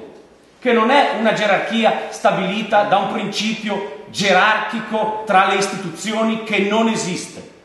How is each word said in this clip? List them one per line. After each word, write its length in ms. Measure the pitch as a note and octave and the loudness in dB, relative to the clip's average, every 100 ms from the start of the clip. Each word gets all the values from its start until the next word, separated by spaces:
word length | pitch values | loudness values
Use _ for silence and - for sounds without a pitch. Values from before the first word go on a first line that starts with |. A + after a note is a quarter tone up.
| - - - - _ _ | -14 -20 -20 -20 _ _
che 120 | B3+ | 0
non 180 | A3+ A3 | 2 4
è 220 | C#4+ - G#3+ | 4 4 2
una 140 | A3+ | 0
gerarchia 760 | F#3 G#3 F3+ - A3+ G#3+ - - | 0 2 0 0 0 2 0 -4
stabilita 720 | - A3 F3+ F#3 G#3 - G#3 | 0 2 2 -2 -4 0 2
da 120 | G3 F#3+ | 4 2
un 160 | - | 2
principio 920 | G#3+ G3 - G#3+ A3+ G#3+ F#3+ - - - | -4 -4 -4 -4 -4 -4 -4 -6 -12 -14
gerarchico 1120 | - G3 F#3 G#3 G#3+ - A3+ - A3 G#3+ - - | -4 2 4 4 2 -2 -6 -4 -2 -2 -4 2
tra 200 | F#3+ G3 | 4 4
le 80 | G3 | 2
istituzioni 880 | G3+ F3+ E3+ D#3 G#3+ A3 A3 A3 | 0 -4 -8 -8 -6 -2 0 -2
che 180 | - G3+ | -2 -2
non 280 | G3 G#3+ A3+ | 0 2 2
esiste 580 | A3 F3 F3 - - - - | 0 -4 -6 -8 -14 -18 -20